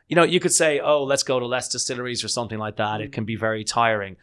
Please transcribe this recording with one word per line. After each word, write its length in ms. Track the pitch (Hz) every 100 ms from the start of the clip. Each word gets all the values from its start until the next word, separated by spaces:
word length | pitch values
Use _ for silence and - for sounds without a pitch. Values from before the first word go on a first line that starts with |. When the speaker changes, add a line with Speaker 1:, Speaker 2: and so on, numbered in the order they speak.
| -
Speaker 1:
you 60 | 165
know, 60 |
you 160 | 165 175
could 120 | 175
say, 260 | - 160 147
"Oh, 220 | 147 147 135
let's 180 | 139
go 160 | - 127
to 60 | 120
less 240 | 127 -
distilleries 540 | 123 - 123 123 120 110
or 20 |
something 320 | - 117 107
like 160 | 107 107
that. 240 | 107 107
It 100 | 107
Speaker 2:
Mm. 20 |
Speaker 1:
can 120 | 123 110
be 120 | 110
very 260 | 110 110
tiring." 540 | 107 120 117 107 98 92